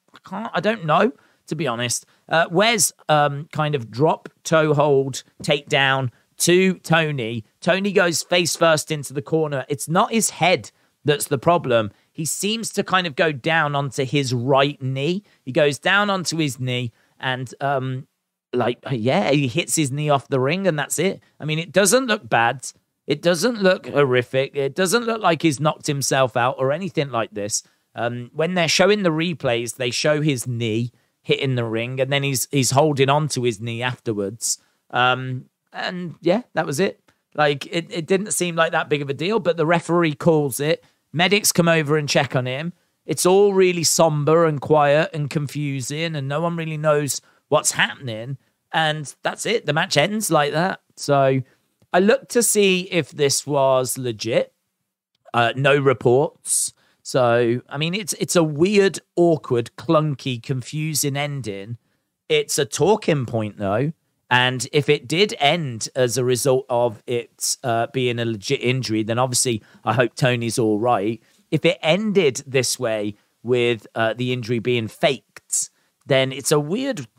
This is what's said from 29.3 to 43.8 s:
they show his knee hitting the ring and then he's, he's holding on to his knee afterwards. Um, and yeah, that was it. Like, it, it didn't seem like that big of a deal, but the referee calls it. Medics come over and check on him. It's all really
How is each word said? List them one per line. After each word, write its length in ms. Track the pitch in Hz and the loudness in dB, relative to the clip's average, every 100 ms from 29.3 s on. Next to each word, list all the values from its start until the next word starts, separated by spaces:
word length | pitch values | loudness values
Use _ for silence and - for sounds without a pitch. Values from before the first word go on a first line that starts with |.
| 156 135 117 120 - | -4 -2 -2 -4 -6
they 140 | 123 | -6
show 300 | 120 156 151 | -2 0 0
his 260 | 156 131 127 | 0 -2 -4
knee 460 | 120 117 110 120 - _ _ | -4 -2 -2 -4 -8 _ _
hitting 320 | - 143 135 | -2 -2 0
the 100 | 127 | -2
ring 360 | 117 110 120 131 | -2 -4 -4 -4
and 120 | 131 | -2
then 100 | 143 | 0
he's, 260 | 139 131 - | 0 -4 -2
he's 220 | 147 123 | 0 2
holding 360 | 131 156 139 135 | 4 2 4 2
on 200 | 143 151 | 2 0
to 160 | - | -2
his 160 | 123 107 | -2 -2
knee 220 | 117 117 | -6 -6
afterwards. 760 | 123 127 - 104 98 117 - - _ _ _ | -6 -6 -6 -4 -4 -6 -6 -6 _ _ _
Um, 560 | 127 123 127 131 127 - _ _ | 0 2 0 -4 -8 -12 _ _
and 440 | - - 180 180 - | -10 -8 -8 -10 -6
yeah, 220 | 165 196 - | -2 -2 -2
that 120 | - 160 | -6 -4
was 140 | 143 | -2
it. 200 | 196 - _ _ _ | -2 -4 _ _ _
Like, 320 | - 151 147 - | 0 0 0 -4
it, 200 | 170 165 | -8 -6
it 160 | 180 160 | -6 0
didn't 260 | 190 214 | 0 0
seem 240 | - 180 165 | -4 -2 0
like 160 | 165 | 0
that 160 | 165 165 | 0 -2
big 140 | 147 | -2
of 80 | 143 | -4
a 40 | |
deal, 240 | 127 160 226 | -6 -2 -2
but 180 | 180 165 | 0 0
the 100 | 156 | 2
referee 480 | 170 - 170 170 | 2 2 0 0
calls 440 | 147 175 160 143 117 | 0 2 2 2 -2
it. 240 | 147 170 _ _ _ | -2 -4 _ _ _
Medics 400 | 143 185 202 202 | 0 2 2 2
come 160 | - 170 | 2 4
over 280 | 165 143 156 | 4 2 0
and 120 | 147 | 0
check 260 | 165 139 | 0 0
on 120 | 139 127 | -2 -2
him. 260 | 131 170 - _ _ | -6 -8 -12 _ _
It's 220 | - 160 180 | -8 0 4
all 260 | 190 202 | 6 6
really 320 | 190 185 175 | 4 4 2